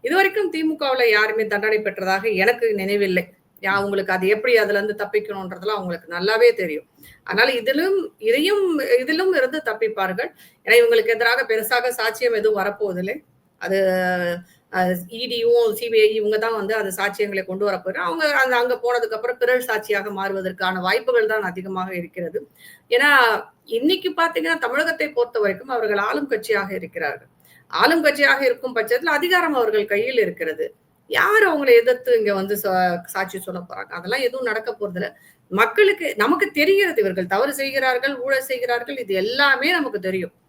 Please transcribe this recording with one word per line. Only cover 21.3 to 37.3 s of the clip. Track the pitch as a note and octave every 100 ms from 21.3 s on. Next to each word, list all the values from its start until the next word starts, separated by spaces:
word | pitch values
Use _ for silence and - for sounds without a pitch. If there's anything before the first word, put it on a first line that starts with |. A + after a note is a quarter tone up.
| A3
அதிகமாக | F#3 F3+ F#3+ F#3 F#3 F3+
இருக்கிறது. | F3 - E3+ E3 - _ - - _
ஏன்னா | B3 C#4+ C#4 A#3 G#3 - _ _
இன்னைக்கு | A3+ C#4+ F#4 F#4
பாத்தீங்கன்னா | D#4+ E4 E4 E4 E4
தமிழகத்தை | A#3+ C4 D#4+ D#4+ -
பொறுத்த | A#3+ A#3+ A3+
வரைக்கும் | G3+ F#3+ -
அவர்கள் | A#3+ G#3+ G3+
ஆளும் | G#3 C#4 C#4+
கட்சியாக | A3 - G#3 G3
இருக்கிறார்கள். | F#3+ F#3+ E3+ D3+ - - _ _ - _
ஆளும் | E3 B3+ E4
கட்சியாக | D4 D4 C#4 C4+ C4
இருக்கும் | A#3+ B3+ A#3+
பட்சத்துல | A3 A#3+ E4+
அதிகாரம் | D4 F4 F#4 E4
அவர்கள் | C4+ A3 G#3 G#3
கையில் | G3+ A#3+ B3+
இருக்கிறது. | F#3+ C#3+ D#3+ D#3 - _ _ _ _
யார் | - F#4+ G#4+
அவங்களை | G4 D#4 C4+
எதிர்த்து | A#3 A#3 B3 B3 A#3
இங்க | G#3
வந்து | G3 F#3+ G3+
சா-, | G3+ F#3 F3+ F3 F3
சாட்சி | F#3+ F#3+ F#3+
சொல்ல | F#3 F3+
போறாங்க? | F3+ F#3+ G3
அதெல்லாம் | F3 F3 C4
எதுவும் | B3 C4 A#3+
நடக்க | A3 A#3
போறதில்ல. | A3+ G3+ F3+ - - - _ _
மக்களுக்கு, | F#3+ G#4+ G#4+ G4+ - D#4+ -
நமக்கு | A3 E4+ G4+
தெரிகிறது | D4 D#4 G4 F#4+ D#4+
இவர்கள் | G3 F#3 F3+